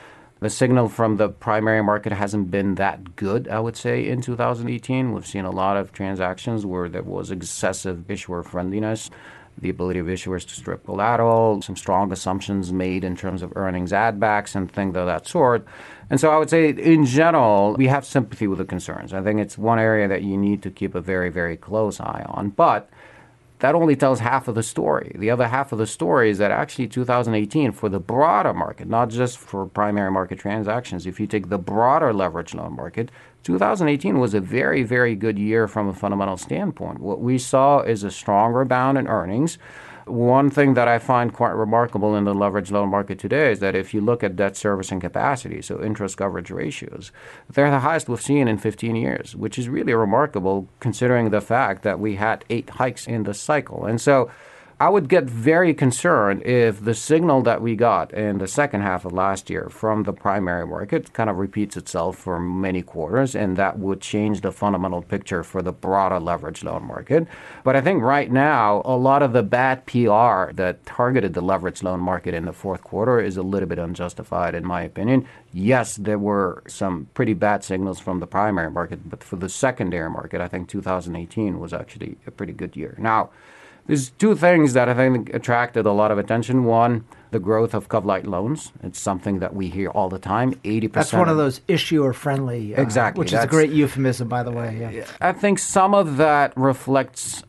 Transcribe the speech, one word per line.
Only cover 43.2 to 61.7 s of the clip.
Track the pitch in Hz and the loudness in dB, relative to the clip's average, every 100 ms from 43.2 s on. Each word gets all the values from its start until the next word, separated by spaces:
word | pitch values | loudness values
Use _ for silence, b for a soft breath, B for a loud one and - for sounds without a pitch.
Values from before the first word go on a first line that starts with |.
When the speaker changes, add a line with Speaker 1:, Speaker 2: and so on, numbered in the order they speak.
Speaker 1:
today | - 143 151 | -2 2 2
is | 101 | 2
that | 98 95 | 0 0
if | 95 | -2
you | 110 | -2
look | 104 120 | 0 0
at | 107 | -2
debt | 92 98 98 | 0 -2 0
servicing | 107 98 95 95 | -2 -2 -2 -6
capacity, | 87 98 120 135 - - | -4 -2 -2 -2 -6 -12
so | - - | -10 -8
interest | 104 104 98 - | -6 -4 -6 -4
coverage | 98 90 90 | -4 -4 -8
ratios, | 95 156 135 - - - B B B B | -8 -8 -8 -14 -14 -18 B B B B
they're | - 143 | 2 4
the | 139 | 4
highest | 131 160 147 | 2 0 -2
we've | 117 | -6
seen | - 143 127 | 0 2 4
in | 107 | 2
fifteen | 110 104 117 113 | -2 -4 -4 -2
years, | 131 - - 95 | -2 -4 -8 -8
which | 104 113 | -8 -6
is | 120 | -6
really | 135 214 | -4 0
remarkable | 113 107 113 151 107 92 98 92 _ | 2 2 2 2 0 -2 -2 -4 _
considering | 120 104 123 123 113 | -6 -2 2 2 2
the | 101 | 0
fact | 98 117 127 98 | 0 0 0 -2
that | 107 90 | -2 -2
we | 107 98 | -4 -2
had | 107 107 - | -2 -2 -4
eight | 120 - | -6 -6
hikes | 95 127 - - | -2 -2 -2 -6
in | 117 | -4
the | 101 | -4
cycle. | 101 - 151 131 82 | -6 -2 -2 -2 -8
And | 90 117 | -4 -2
so | - 139 120 B B B B B | 4 4 4 B B B B B
I | 151 | 4
would | 202 139 | 4 4
get | 180 | 2
very | 135 117 117 160 180 | 2 0 4 4 4
concerned | 147 135 120 175 156 104 98 | 4 2 2 2 4 4 2
if | - 123 117 104 | 2 4 4 2
the | 104 | -2
signal | 110 - 156 170 135 | -2 2 4 6 4
that | 120 113 | 4 2
we | 113 110 | 0 2
got | 117 95 78 | 4 4 0
in | 98 107 98 | -2 -2 -2
the | 92 | -2
second | - 143 101 | 0 0 0
half | 101 90 | 0 -2
of | 90 | -4
last | 90 95 95 - | -2 0 -2 -6
year | 87 - | -8 -8
from | - 110 107 | -4 -2 0
the | 104 | -2
primary | 98 101 101 90 87 82 | -2 -2 0 0 -2 -4
market | 82 101 165 - | -8 -4 -4 -4
kind | - 113 | -4 -2
of | 92 | -2
repeats | 98 104 104 | -4 -4 -4